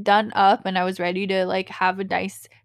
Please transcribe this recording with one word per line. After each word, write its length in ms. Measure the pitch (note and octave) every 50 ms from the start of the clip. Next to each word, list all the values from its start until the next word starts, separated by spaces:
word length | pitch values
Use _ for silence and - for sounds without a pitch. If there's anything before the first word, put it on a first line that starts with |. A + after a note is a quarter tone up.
done 300 | G3+ G#3 G3+ G#3 G#3+ A3 -
up, 260 | G#3 G3 F#3+ G#3+ A#3+ -
and 120 | G3 F#3
I 60 | F#3 F3+
was 140 | F#3 F#3 -
ready 280 | F3 F3 F3+ F#3 G3+
to, 180 | F#3+ F#3+ F#3+ F#3
like, 240 | F3+ F#3+ F#3+ F#3 -
have 300 | - - F#3 F#3 F#3 F#3+
a 60 | G3
nice 420 | F#3+ G#3 F3+ F#3+ G3 - - - - _ _ _